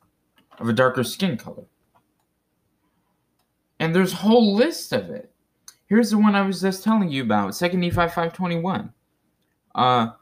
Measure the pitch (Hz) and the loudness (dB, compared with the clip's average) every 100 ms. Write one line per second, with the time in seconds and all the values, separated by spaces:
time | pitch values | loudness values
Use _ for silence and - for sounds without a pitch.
0 | _ _ _ _ _ - 113 113 127 127 | _ _ _ _ _ -8 -2 2 2 2
1 | 120 - 190 120 - - - _ _ _ | -4 -2 -4 -4 -10 -18 -20 _ _ _
2 | _ _ _ _ _ _ _ _ _ _ | _ _ _ _ _ _ _ _ _ _
3 | _ _ _ _ _ _ _ _ 165 170 | _ _ _ _ _ _ _ _ 0 2
4 | 185 - 202 240 214 202 302 339 - 104 | 0 0 4 4 4 2 0 0 -6 -6
5 | 90 - - _ _ _ - _ _ 208 | -6 -14 -16 _ _ _ -20 _ _ 2
6 | 214 208 214 202 190 175 190 185 214 220 | 2 2 4 2 0 -2 -2 -2 0 0
7 | 180 135 117 107 98 - 175 180 175 175 | 0 -2 0 0 -2 -2 -2 0 0 0
8 | 170 180 170 - 180 170 180 180 113 - | 0 -2 -4 -4 -4 -2 -2 -4 -8 -16
9 | _ _ _ _ _ _ _ - 127 123 | _ _ _ _ _ _ _ -2 2 2
10 | 113 - | 0 -6